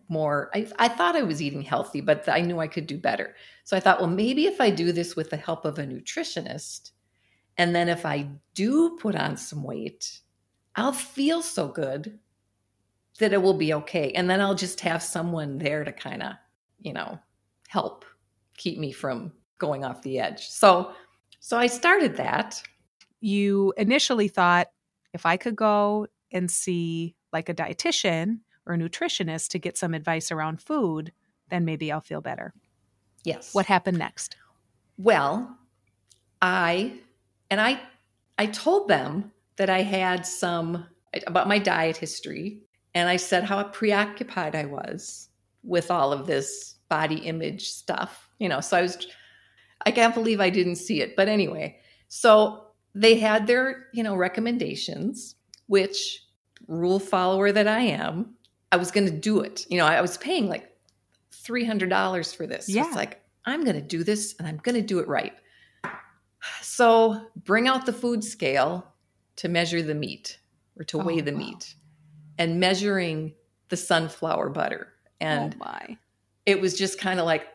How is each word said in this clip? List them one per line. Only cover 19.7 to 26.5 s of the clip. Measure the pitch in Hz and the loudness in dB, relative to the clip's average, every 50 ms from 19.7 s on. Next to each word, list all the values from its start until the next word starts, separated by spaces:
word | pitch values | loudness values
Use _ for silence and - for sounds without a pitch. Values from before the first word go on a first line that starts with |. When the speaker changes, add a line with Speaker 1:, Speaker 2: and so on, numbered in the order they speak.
| 143 135 135 | -4 -4 -6
Speaker 1:
off | 127 127 - - | -8 -8 -8 -8
the | 135 131 123 | -6 -4 -2
edge. | 110 - - - - | -4 -4 -6 -10 -14
So, | - - - 226 196 180 180 185 - - - - _ _ _ _ _ - _ | -12 0 6 8 8 8 8 2 -4 -10 -18 -20 _ _ _ _ _ -20 _
so | - - 233 | -6 -4 0
I | 233 247 | 2 2
started | 240 240 247 - 339 370 415 311 196 151 | 2 0 2 4 6 6 6 4 2 0
that. | - 127 - - 165 - - - - - - _ _ _ _ _ _ _ _ _ _ | -2 -2 -2 0 -2 -2 -4 -8 -14 -14 -16 _ _ _ _ _ _ _ _ _ _
Speaker 2:
You | 220 208 202 202 202 202 196 196 196 190 - | -2 0 2 2 2 2 4 4 2 2 2
initially | - 214 202 254 294 - - 254 226 208 | 2 2 4 4 2 4 2 2 2 2
thought, | 208 - 196 180 175 175 175 180 - _ _ _ _ _ _ _ _ - | 2 2 4 4 6 6 4 2 0 _ _ _ _ _ _ _ _ -14
"If | 170 - | -2 0
I | 165 175 | 0 0
could | 185 - 240 214 | 0 -2 -6 -2
go | - 220 214 208 208 208 208 208 214 208 - _ _ _ _ | 2 2 4 4 4 2 2 0 -2 -4 -6 _ _ _ _
and | - 180 180 175 | -4 -4 -2 -2